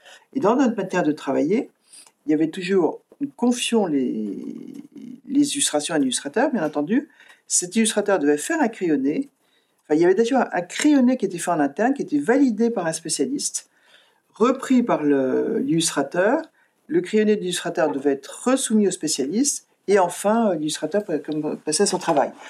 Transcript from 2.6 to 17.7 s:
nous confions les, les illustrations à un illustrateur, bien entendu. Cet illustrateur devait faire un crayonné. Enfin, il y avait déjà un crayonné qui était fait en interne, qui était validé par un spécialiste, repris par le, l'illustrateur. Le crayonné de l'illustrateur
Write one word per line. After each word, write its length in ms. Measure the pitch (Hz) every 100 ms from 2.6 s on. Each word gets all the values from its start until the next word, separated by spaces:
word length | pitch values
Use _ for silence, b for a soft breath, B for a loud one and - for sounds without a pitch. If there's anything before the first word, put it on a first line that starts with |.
| 180 196 156 - _ _
nous 100 | 277 -
confions 480 | 240 240 - 233 190
les, 520 | 143 123 113 107 - 57 - - - - - - - -
les 240 | 139 143
illustrations 420 | - - 151 147 156
à 20 |
un 40 |
illustrateur, 500 | 131 123 143 208 294
bien 140 | 233 156
entendu. 440 | 147 151 233 302 b b b _
Cet 260 | - 175 220
illustrateur 420 | 220 - 208 196
devait 180 | 143 147
faire 240 | - 320
un 80 | 233
crayonné. 600 | - 180 143 135 151 277 _ _ _ _ _ _
Enfin, 100 | 151
il 60 |
y 40 | 175
avait 100 | 190
déjà 320 | 233 269 -
un 80 | -
crayonné 560 | 175 - 302 285 247 254
qui 80 | 190
était 120 | 175
fait 140 | -
en 80 | 165
interne, 340 | 139 139 233
qui 100 | 277
était 140 | 160 147
validé 520 | 147 262 277 202 233
par 180 | 226 165
un 60 |
spécialiste, 760 | - 160 - 139 277 - - - b b b b b b
repris 480 | - 240 254 - 254
par 220 | - 147
le, 560 | 147 139 131 127 123 117
l'illustrateur. 800 | 135 165 160 - 139 175 196 294 320 _ _ _ _
Le 140 | 165
crayonné 340 | 180 214 214 208
de 60 |
l'illustrateur 500 | 180 175 -